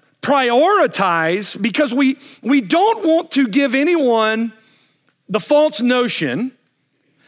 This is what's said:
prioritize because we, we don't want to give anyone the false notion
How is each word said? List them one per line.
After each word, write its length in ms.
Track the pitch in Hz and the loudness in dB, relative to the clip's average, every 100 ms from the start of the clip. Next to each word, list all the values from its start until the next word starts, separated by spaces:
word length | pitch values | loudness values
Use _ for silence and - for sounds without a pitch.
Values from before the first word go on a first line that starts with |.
| _ _ | _ _
prioritize 1400 | - 277 247 240 349 403 247 - 190 165 160 196 196 - | -2 0 2 2 2 2 0 0 0 0 0 -2 -6 -6
because 320 | 214 226 277 | -4 -2 -2
we, 240 | 247 269 269 - - | 0 0 -2 -10 -8
we 180 | 220 277 | -2 0
don't 440 | 185 330 427 - | 0 2 2 0
want 280 | 320 330 - | 0 0 0
to 160 | 269 247 | -2 0
give 260 | 254 277 | 0 0
anyone 800 | 269 311 339 254 226 214 220 226 - _ _ _ _ _ _ - | 0 0 0 2 2 0 -2 -6 -10 _ _ _ _ _ _ -8
the 120 | 202 | -6
false 400 | - 294 302 - | 2 2 2 0
notion 720 | 247 247 240 - 143 135 262 - _ _ _ _ _ _ | 0 0 -2 -2 -4 -4 -6 -10 _ _ _ _ _ _